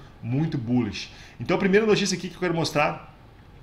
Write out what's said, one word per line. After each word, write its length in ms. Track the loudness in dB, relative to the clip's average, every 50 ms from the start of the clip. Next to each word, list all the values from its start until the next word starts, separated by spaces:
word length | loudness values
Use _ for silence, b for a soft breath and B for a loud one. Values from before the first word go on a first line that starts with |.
| B B B B
muito 360 | -6 -2 0 0 0 0 -2
bullish. 520 | -4 -2 2 2 2 2 0 -4 -8 -12 -12 B B B B B B
Então 160 | -2 0 0
a 40 | 2
primeira 260 | 2 4 4 4 6
notícia 320 | 6 4 4 2 0 -2
aqui 120 | -4 -6 -10
que 60 | -8
eu 60 | -4
quero 120 | -2 -2 0
mostrar 600 | 0 -2 0 2 2 0 0 0 -6 -12 -20 -20 -20 -20 -20 -20 -20 -20 -20 -20 -20